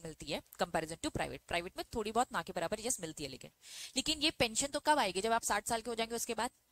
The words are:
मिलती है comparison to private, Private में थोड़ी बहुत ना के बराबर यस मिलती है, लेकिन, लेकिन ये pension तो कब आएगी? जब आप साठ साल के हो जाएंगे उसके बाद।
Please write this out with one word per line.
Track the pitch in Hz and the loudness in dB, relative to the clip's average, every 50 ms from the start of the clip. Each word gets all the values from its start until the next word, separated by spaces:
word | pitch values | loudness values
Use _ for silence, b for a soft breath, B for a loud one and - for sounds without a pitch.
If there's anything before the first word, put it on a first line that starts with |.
| 170 | -6
मिलती | 160 156 - - | -10 -12 -10 -6
है | 143 156 - - _ - - 190 | -4 -4 -4 -6 _ -4 -2 -2
comparison | 175 170 170 160 156 165 - - | 0 0 0 -2 -2 -4 -6 -4
to | 294 - | -4 -2
private, | - 170 143 131 139 - - | -2 -2 -4 -4 -8 -6 -2
Private | 180 175 170 185 - | -2 -2 -2 -2 -6
में | - 349 - - | -10 -10 -6 -4
थोड़ी | 240 214 214 220 | -4 -4 0 2
बहुत | 226 254 - 240 | 2 2 2 0
ना | 185 165 | -4 -4
के | - 185 | -4 -2
बराबर | 180 170 165 - 214 | -2 -2 -2 -2 -2
यस | 214 180 165 - | -2 -2 -2 -2
मिलती | 175 160 156 - 151 | -4 -6 -6 -6 -8
है, | 135 | -8
लेकिन, | 131 - - - - B B B B B B B B | -8 -10 -14 -18 -20 B B B B B B B B
लेकिन | - 262 - 320 311 277 | 0 0 2 2 2 2
ये | 311 - - | 2 4 4
pension | 269 233 220 220 - | 2 2 2 2 0
तो | 285 - 294 | 0 0 2
कब | - - 302 294 | 4 6 6 6
आएगी? | 240 196 175 185 | 6 4 2 2
जब | 190 226 226 | 2 4 2
आप | 233 - | 2 2
साठ | - 220 208 214 - | 2 0 0 0 0
साल | 233 226 220 | -2 -2 -2
के | 247 | -2
हो | 233 | -2
जाएंगे | 220 226 226 233 | -2 -2 -2 -2
उसके | 233 - - 233 | -2 -2 -2 -2
बाद। | 220 220 262 - _ _ _ | -2 -2 -4 -4 _ _ _